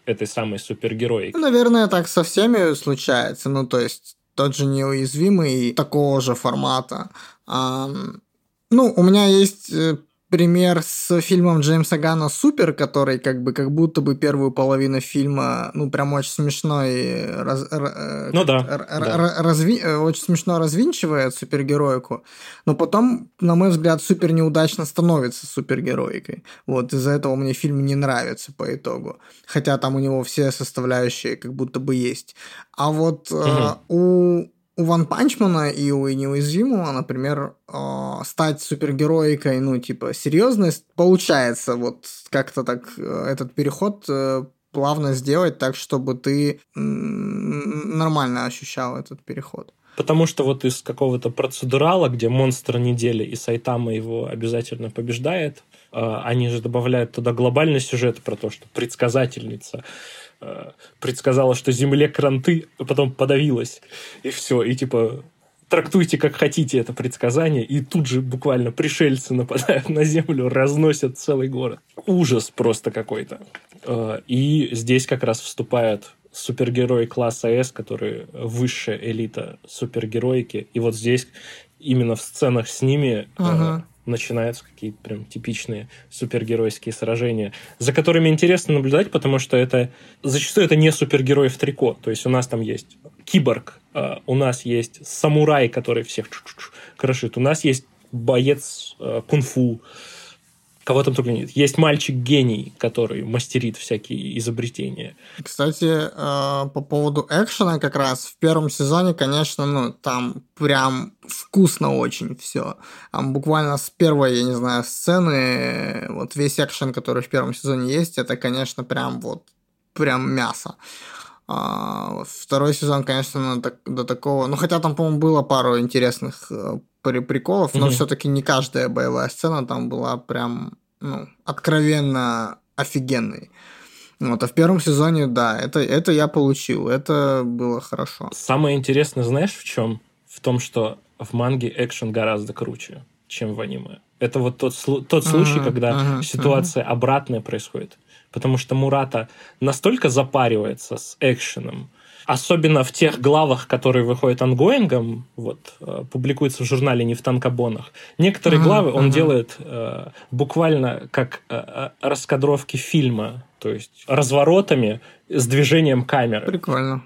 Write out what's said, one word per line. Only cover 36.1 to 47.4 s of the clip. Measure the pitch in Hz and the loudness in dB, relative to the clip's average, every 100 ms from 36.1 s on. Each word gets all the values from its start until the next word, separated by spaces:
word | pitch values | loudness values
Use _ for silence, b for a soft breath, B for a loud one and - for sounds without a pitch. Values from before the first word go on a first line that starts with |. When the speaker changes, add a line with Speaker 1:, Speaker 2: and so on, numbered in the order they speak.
| 135 139 143 147 170 254 220 160 | -2 -2 -2 0 0 0 0 -2
Speaker 2:
например, | 135 - 127 135 143 139 - - | -4 -4 -4 -4 -4 -6 -12 -14
э, | 139 139 135 131 135 143 | -8 -6 -6 -8 -8 -6
стать | - 156 143 | 0 0 0
супергероикой, | - 147 147 135 151 160 151 147 147 131 | -4 -4 -2 0 2 2 2 2 0 0
ну, | 135 127 | 0 -2
типа, | - - 127 | -4 -6 -6
серьёзной | 117 151 156 247 220 180 | -6 0 4 4 4 2
с-, | - _ - | 0 _ 2
получается | 175 185 - 147 123 120 - 120 | 6 6 4 2 2 -2 -2 -2
вот | 120 117 - - - | -4 -6 -16 -20 -4
как-то | 139 135 - | -2 -2 -4
так, | 127 123 - - | -4 -4 -8 -10
э, | - - 131 | -8 -4 -4
этот | 135 127 - | -4 -6 -2
переход, | 143 143 208 202 - | -2 -2 -4 -4 -4
э, | 139 135 131 131 _ _ | -2 -2 -2 -6 _ _
плавно | - 143 151 143 | -2 0 0 0
сделать | 131 135 156 175 - | -2 0 2 2 0
так, | 131 135 | -4 -4
чтобы | - 135 135 | -4 -4 -2
ты, | 123 139 143 147 143 _ - | -4 -2 0 0 -4 _ -6
м, | 71 71 - - 101 - | -4 -4 -6 -6 -6 -6